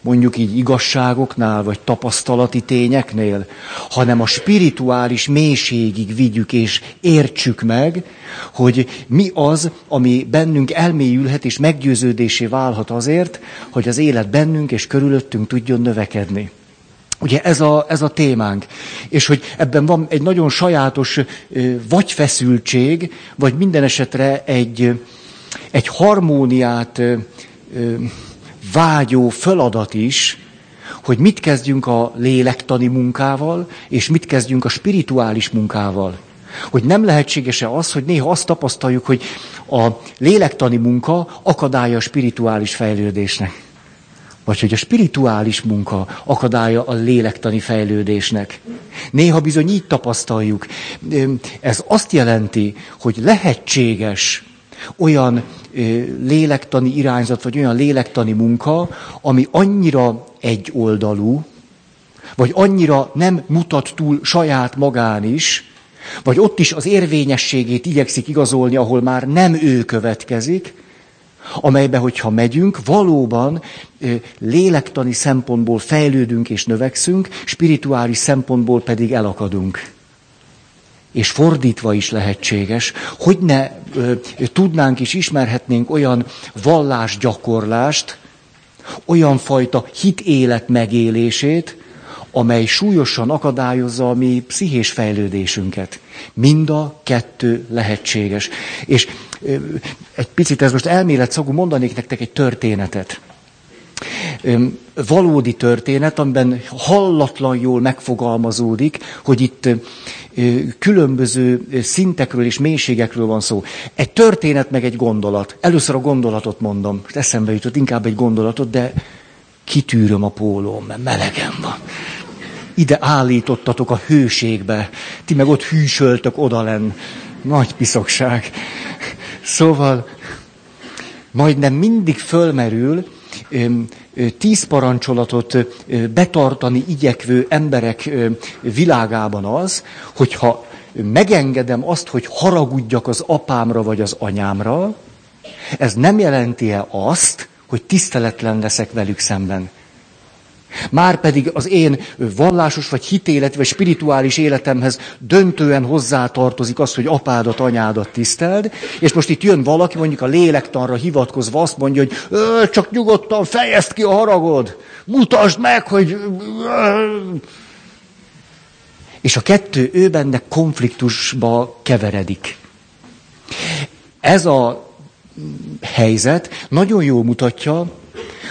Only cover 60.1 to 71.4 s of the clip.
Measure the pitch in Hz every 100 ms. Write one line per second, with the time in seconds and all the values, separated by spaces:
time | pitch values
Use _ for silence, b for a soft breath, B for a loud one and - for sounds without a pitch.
60.1 | 113 - - 120 113 98 127 113 107 107
61.1 | 104 104 139 156 - - _ _ _ _
62.1 | _ B - 127 180 196 196 160 139 135
63.1 | 139 180 180 - 156 165 147 - - 156
64.1 | 143 - 175 160 135 123 131 139 123 113
65.1 | 107 107 139 160 - - - B B B
66.1 | B - 131 214 - 165 151 165 202 175
67.1 | 151 139 131 - 135 120 123 - 147 131
68.1 | - 120 151 131 135 127 127 113 127 123
69.1 | 127 131 151 185 160 151 127 117 113 113
70.1 | 107 - 117 117 185 180 - B B B
71.1 | B B B